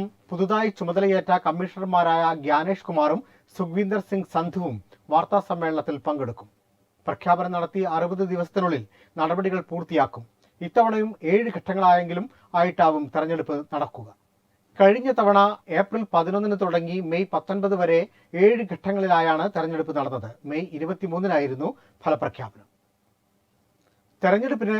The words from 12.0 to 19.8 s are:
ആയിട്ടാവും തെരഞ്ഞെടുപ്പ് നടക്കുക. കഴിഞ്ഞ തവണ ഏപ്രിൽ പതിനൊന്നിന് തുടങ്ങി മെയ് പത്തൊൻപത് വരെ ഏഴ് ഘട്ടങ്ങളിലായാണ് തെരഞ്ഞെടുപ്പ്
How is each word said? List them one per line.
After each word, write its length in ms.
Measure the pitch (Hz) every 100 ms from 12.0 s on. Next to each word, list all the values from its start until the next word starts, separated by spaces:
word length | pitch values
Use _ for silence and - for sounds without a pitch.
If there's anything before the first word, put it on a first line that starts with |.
| 175 175 240 _ _ 175
ആയിട്ടാവും 460 | 180 170 170 156 143
തെരഞ്ഞെടുപ്പ് 420 | 156 156 165 151 147 147
നടക്കുക. 340 | 151 120 - 107 _ _ _ _ _ _ -
കഴിഞ്ഞ 300 | 196 233 262 240
തവണ 200 | 202 202 202 208 - 165
ഏപ്രിൽ 260 | 196 220 208
പതിനൊന്നിന് 440 | 170 165 196 208 196
തുടങ്ങി 360 | 185 170 165 185 165
മെയ് 160 | 170 190
പത്തൊൻപത് 420 | - - 196 196 196
വരെ 180 | 175 165 - _ - 170
ഏഴ് 200 | 202 233 208
ഘട്ടങ്ങളിലായാണ് 720 | 175 196 196 190 170 165 160 190 170
തെരഞ്ഞെടുപ്പ് 380 | 160 160